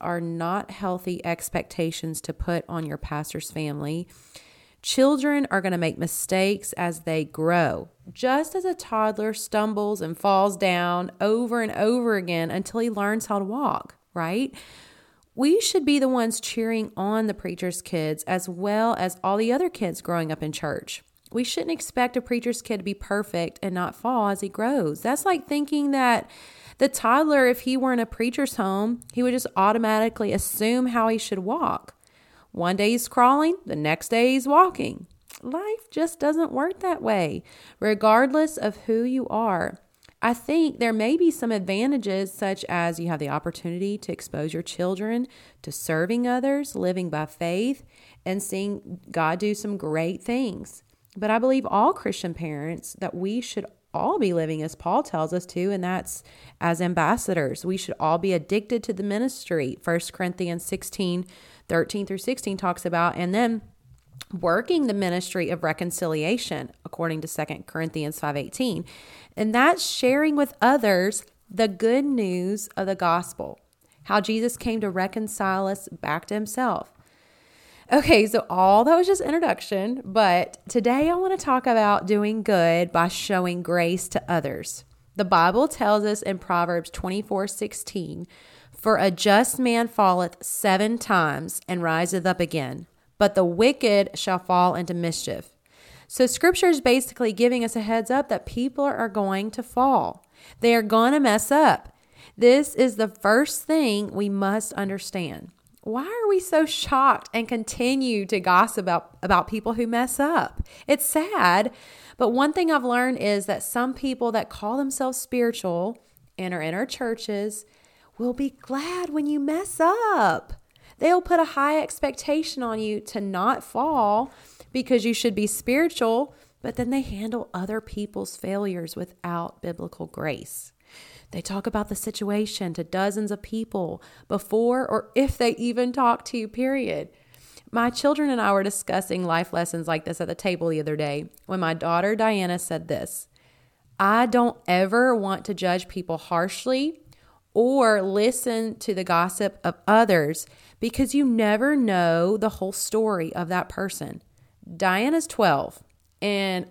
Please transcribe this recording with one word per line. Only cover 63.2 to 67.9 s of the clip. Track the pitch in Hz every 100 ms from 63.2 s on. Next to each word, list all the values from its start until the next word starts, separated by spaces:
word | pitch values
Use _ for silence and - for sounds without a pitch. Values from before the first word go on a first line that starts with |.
| 180
then | 202 233 226 - _ _ - _ - -
working | 180 170 180 240 349 262
the |
ministry | 202 185 175 180 190 165
of | 170
reconciliation, | 156 156 175 - 170 156 156 240 - 147 127 - -
according | - 165 156
to | 156
Second | - 151 156 -
Corinthians | 160 165